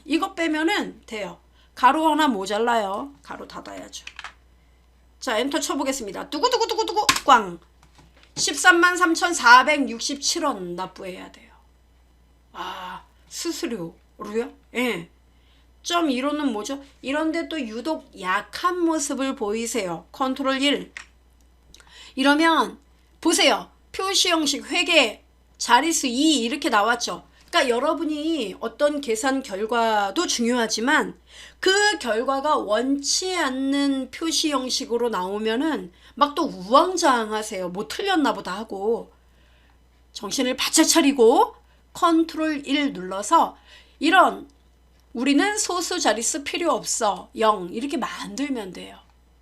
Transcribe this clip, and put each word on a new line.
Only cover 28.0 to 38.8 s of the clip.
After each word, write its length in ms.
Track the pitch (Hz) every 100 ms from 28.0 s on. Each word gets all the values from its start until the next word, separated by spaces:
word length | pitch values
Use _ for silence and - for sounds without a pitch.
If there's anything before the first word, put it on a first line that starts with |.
| 311 302 311 320 202 -
어떤 420 | 226 - 294 294
계산 420 | - 220 269 269
결과도 840 | 226 190 220 240 226 214 196 247 359
중요하지만 920 | - 233 247 220 220 247 302 208 - _ - - -
그 380 | 370 392 415 415
결과가 580 | 240 220 262 269 294 277
원치 760 | 202 214 262 277 285 - 370
않는 760 | 359 285 262 269 277 277 269 262
표시 400 | - 330 302 311
형식으로 580 | 277 254 - - 233 240
나오면은 840 | 202 185 208 220 233 311 254 180 _ -
막 180 | - 294
또 80 | 285
우왕좌왕하세요. 1300 | 285 185 185 269 359 359 320 240 214 214 220 190 180
뭐 180 | 185 214
틀렸나 460 | - 403 359 262
보다 220 | 202 196
하고 560 | 190 226 196